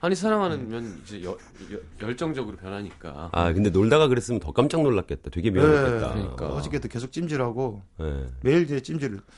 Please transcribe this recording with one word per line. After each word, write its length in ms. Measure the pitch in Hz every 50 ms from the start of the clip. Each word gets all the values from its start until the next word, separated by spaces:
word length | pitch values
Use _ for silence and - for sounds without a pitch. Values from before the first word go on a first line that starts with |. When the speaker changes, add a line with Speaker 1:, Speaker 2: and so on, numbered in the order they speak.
Speaker 1:
아니, 140 | - 175 190
사랑하는 540 | 165 185 220 220 214 196 180 160 143 127 107
면 320 | 110 117 117 113 95 82 -
이제 200 | - 101 101 90
여-, 60 | 90
여-, 760 | 101 - - - - - 95 92 101 - - - - - 104
열정적으로 500 | 107 123 - 170 160 156 135 123 107 101 -
변하니까. 720 | - 95 98 101 104 90 - - - 82 71 71 82 85 -
Speaker 2:
아, 200 | 85 85 85 82
근데 160 | 92 104 104
놀다가 380 | 85 95 104 113 139 151 156 143
그랬으면 300 | 123 120 - - 120 104
더 120 | - 73 80
깜짝 300 | - 123 147 165 165 156
놀랐겠다. 480 | 143 117 98 90 - - 71 - -
되게 200 | - 90 82 113
미안했겠다. 640 | 98 92 143 156 151 147 135 127 120 113 - 62 -
Speaker 3:
네. 60 | 104
Speaker 1:
그러니까. 280 | 101 - - - - 151
Speaker 3:
어저께도 400 | 139 69 143 - - 139 123 127
계속 220 | - 120 123 127 -
찜질하고 680 | 160 175 165 151 135 127 120 113 120 135 123 104 101 98 - _ -
Speaker 2:
네. 280 | 80 78 73 69 67 64 62 64 -
Speaker 3:
매일 200 | 123 143 175 175
이제 160 | 143 143 135 -
찜질을. 380 | - 156 160 139 131 101 98 - _ -